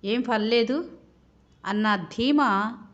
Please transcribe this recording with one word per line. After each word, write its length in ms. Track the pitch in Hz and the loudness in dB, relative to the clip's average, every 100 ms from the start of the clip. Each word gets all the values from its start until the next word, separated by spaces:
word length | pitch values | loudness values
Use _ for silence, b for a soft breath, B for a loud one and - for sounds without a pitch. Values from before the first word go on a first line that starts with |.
ఏం 180 | 196 233 | -2 -4
పర్లేదు 680 | 226 220 214 233 226 269 339 - - _ _ _ _ _ - | 0 0 2 2 2 -2 -4 -14 -20 _ _ _ _ _ -4
అన్న 300 | 202 214 202 | 0 2 0
ధీమా 800 | 165 - 247 294 269 196 214 240 - | -2 -2 2 4 4 2 -2 -6 -18